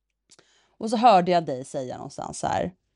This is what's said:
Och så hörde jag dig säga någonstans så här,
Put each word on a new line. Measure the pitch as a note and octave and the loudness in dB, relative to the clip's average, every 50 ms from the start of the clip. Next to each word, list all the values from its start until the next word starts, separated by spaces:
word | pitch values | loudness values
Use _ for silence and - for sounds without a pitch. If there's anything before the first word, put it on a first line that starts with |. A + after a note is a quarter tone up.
| _ _ _ _ _ _ _ _ _ _ _ _ _ _ _ - | _ _ _ _ _ _ _ _ _ _ _ _ _ _ _ -10
Och | A3+ A3 | -8 -4
så | B3 | 0
hörde | G#3+ A#3+ B3 G3+ F3+ F3 F3+ | 4 6 6 6 6 4 4
jag | F3 E3+ E3 | 0 0 0
dig | D3+ C3+ B2 C#3 | -2 -8 -10 -10
säga | - - C#3+ C3 B2 - | -10 -10 -10 -8 -10 -10
någonstans | - B2 C#3+ - - - - - - | -12 -14 -16 -14 -12 -12 -12 -10 -6
så | - | -4
här, | - - F#3+ - F3+ - _ _ _ _ | -4 -2 -2 -4 -6 -8 _ _ _ _